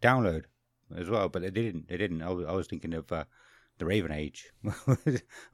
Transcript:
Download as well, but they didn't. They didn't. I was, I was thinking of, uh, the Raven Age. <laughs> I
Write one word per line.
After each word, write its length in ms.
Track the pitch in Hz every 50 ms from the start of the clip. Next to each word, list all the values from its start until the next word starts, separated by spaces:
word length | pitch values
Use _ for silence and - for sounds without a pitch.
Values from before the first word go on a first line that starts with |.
Download 440 | - 120 131 131 117 95 82 78 73 - _ _ _ _ _ _ _ _ 82
as 120 | 85 90 87
well, 180 | 110 110 98 85
but 140 | - 90 85
they 80 | 95
didn't. 380 | 95 107 117 113 90 82 78 -
They 80 | 90
didn't. 260 | 87 104 101 87 80 80
I 80 | 87
was, 160 | 92 87 87
I 60 | 76 90
was 140 | 95 85 -
thinking 260 | - 82 - 85 82
of, 160 | 82 78 - 87
uh, 120 | 80 76 - _ _ - - - - _ _ _ _
the 80 | 82
Raven 260 | 80 98 107 90 76 76
Age. 380 | 76 76 76 - - - - _ _
<laughs> 80 | -
I 300 | 107 101 - - - 131 - - 156 131 120 - _ - - - -